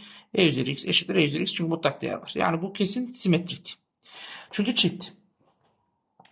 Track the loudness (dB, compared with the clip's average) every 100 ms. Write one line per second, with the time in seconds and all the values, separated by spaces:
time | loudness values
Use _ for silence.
0 | -16 -20 -4 4 4 4 0 -2 0 0
1 | 2 2 4 2 -2 -2 -2 0 0 -2
2 | -4 -6 -6 0 2 0 -2 -2 0 0
3 | -4 -2 2 2 2 -10 -14 -18 _ _
4 | _ -20 -16 -16 -8 -2 0 2 2 0
5 | -12 -18 _ _ _ _ _ _ _ _
6 | _ _ -14